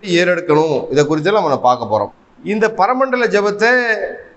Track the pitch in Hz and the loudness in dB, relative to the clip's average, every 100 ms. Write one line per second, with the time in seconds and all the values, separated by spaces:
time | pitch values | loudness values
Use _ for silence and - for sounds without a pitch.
0 | 202 170 175 175 - 151 160 135 98 135 | 0 0 2 0 2 2 2 0 -2 0
1 | 147 156 156 214 170 131 127 127 113 104 | 0 0 0 0 0 2 2 0 0 -2
2 | 101 _ _ _ 170 214 214 - 196 254 | -2 _ _ _ -6 0 0 0 0 0
3 | 262 254 233 196 202 202 226 254 240 208 | 0 0 0 0 -2 0 0 2 0 -4
4 | 196 - - | -4 -10 -18